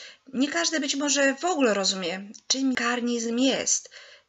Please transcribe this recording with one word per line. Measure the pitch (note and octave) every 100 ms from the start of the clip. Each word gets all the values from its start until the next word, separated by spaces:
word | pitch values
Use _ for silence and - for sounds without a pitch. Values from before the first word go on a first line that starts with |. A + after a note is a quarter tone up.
| - - -
nie | A3+ D4
każdy | E4+ E4 D#4
być | C#4 C#4
może | C#4+ C#4 C4+
w | C4
ogóle | F4 D#4+ A#3+
rozumie, | G3+ F#3+ F#3+ F3 F#3+ G3+ - -
czym | C4 C4+
karnizm | A#3+ A#3+ A#3+ A#3+ A#3+ A3+ A#3+
jest. | C4+ F#3+ - - - - - -